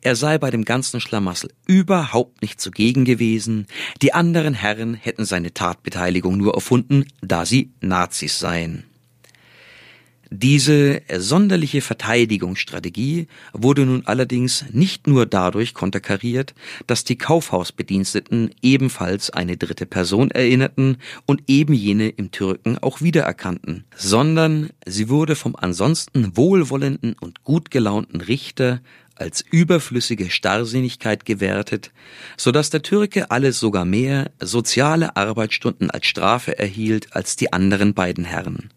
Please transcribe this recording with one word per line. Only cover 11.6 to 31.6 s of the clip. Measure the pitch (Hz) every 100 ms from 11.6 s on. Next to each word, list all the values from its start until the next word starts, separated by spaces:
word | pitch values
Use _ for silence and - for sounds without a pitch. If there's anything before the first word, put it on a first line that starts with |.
| 147 143
Verteidigungsstrategie | - 92 101 120 113 101 90 95 - 92 90 - 135 165 160 - -
wurde | - 123 143 131
nun | 127 -
allerdings | 123 123 123 127 - 139
nicht | 117 185 - -
nur | 131 107
dadurch | 98 90 101 120
konterkariert, | - 95 95 - 101 120 123 135 - - - -
dass | 120
die | - 123
Kaufhausbediensteten | - 165 - 92 87 - - 95 95 104 - 117 113 -
ebenfalls | 127 135 131 - 90 98 -
eine | - 90 87
dritte | - - -
Person | 95 87 101 135
erinnerten | - 123 127 135 - 135 127 - - -
und | 139 -
eben | 139 151
jene | 131 101 104 107
im | - 95
Türken | - 95 - 113 -
auch | - -
wiedererkannten, | 170 156 - - 92 87 - 87 -
sondern | - 95 110 151 160 160 156 151 - -
sie | 101 110
wurde | 143 156 147
vom | - -
ansonsten | 90 87 117 160 - 131 101 95
wohlwollenden | 165 196 135 139 139 139 117 -
und | 85 -
gut | - 160 -
gelaunten | 131 104 104 - 85
Richter | 87 135 - - 127 127 - - _ -
als | 82 - -
überflüssige | 165 170 170 - 123 - 104 90
Starrsinnigkeit | - 95 104 117 127 127 - 110 104 -
gewertet, | 101 98 101